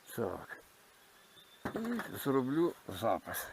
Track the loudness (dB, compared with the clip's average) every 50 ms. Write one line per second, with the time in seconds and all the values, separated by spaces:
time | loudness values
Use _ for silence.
0 | -20 -10 -4 -2 -2 -2 -2 -4 -8 -10 -14 -14 -16 -18 -20 -20 -20 -20 -20 -20
1 | -20 -20 -20 -20 -20 -20 -20 -20 -20 -20 -16 -10 -8 -6 -4 -4 -2 -2 -2 -2
2 | -4 -6 -6 -4 0 2 4 4 4 4 4 4 4 2 2 -2 -8 -8 -4 0
3 | 2 4 4 2 0 -2 -6 -6 -6 -8